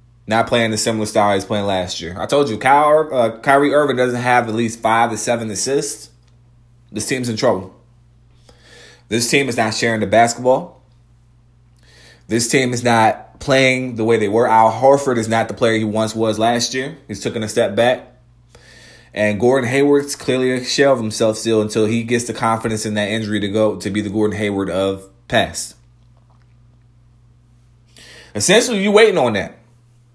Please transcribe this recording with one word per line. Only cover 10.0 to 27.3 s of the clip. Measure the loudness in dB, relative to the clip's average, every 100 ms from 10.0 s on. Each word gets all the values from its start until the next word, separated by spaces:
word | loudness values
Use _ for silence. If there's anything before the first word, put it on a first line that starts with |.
| 0
basketball. | 4 2 2 0 0 -2 -18 _ _ _ _ _ _ _ _ _ _ _ -20 -20 -20 -4
This | -2 0
team | 0 0
is | -2
not | 0 4 4 2 -8 -12
playing | 0 2 4 2 -4 -4
the |
way | 0 2
they | 2
were. | 2 4
Al | 6 4
Horford | 4 4 4 4 -2
is | 0
not | -2 -2
the |
player | 0 0 0
he |
once | -2 -2 -4
was | -2 -2 0
last | 0 0 -2
year. | -6 -8 -12 -14
He's | -8
taken | -8 -6
a | -6
step | -2 -2
back. | 2 0 0 -6 -20 _ _ _ -20 -20 -20 -20 -20 -14
And | -2 -2 2
Gordon | 2 2 0
Hayward's | 2 4 2 0
clearly | -8 -4 -2 0
a | -2
shell | -4 2 4
of | 4
himself | 0 -2 0 0
still | 0 0
until | 0 0 0
he | 0
gets | -2 -2 -2
the |
confidence | -4 -2 -2 -2 -4 -4
in |
that | -4 -2
injury | -4 -4 -4
to | -2
go | 0 0 0
to | -4
be | -4
the | -4
Gordon | -2 -2 -2
Hayward | -4 -2 -2
of | -2 -2 -4 -10 _ -4
past. | -2 -2 -6 -12 -14 _ _ _ _ _ _ _ _ _ _ _ _ _ _ _